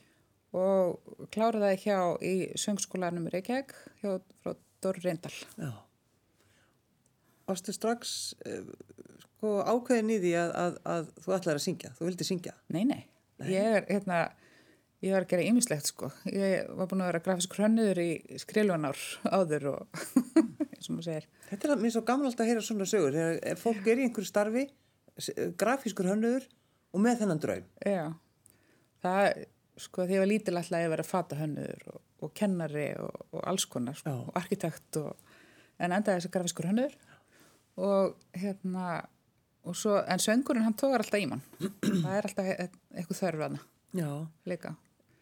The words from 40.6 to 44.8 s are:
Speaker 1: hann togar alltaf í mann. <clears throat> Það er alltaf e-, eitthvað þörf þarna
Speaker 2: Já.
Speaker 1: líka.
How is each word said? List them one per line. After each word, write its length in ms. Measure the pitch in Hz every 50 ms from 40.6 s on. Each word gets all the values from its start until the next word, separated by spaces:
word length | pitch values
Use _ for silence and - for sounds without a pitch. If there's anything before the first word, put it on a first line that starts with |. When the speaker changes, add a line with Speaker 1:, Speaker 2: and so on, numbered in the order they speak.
| 220
Speaker 1:
hann 120 | 226 214
togar 240 | - 277 269 262 226
alltaf 200 | 208 - - 208
í 60 | 185
mann. 160 | 123 110 131 - - - - 165 196
<clears throat> 340 | - - - 214 196 180 156
Það 80 | 180
er 160 | 190 208 208 196
alltaf 240 | - - 190 190
e-, 160 | - - 180 180 - - _ _
eitthvað 320 | - - 175 - 190 -
þörf 220 | 196 175 160 156
þarna 200 | 147 143 143 139 - _ _ _ _ _ -
Speaker 2:
Já. 160 | 180 160 147 143 151 160 160 - _
Speaker 1:
líka. 320 | - 180 180 170 - - 160 -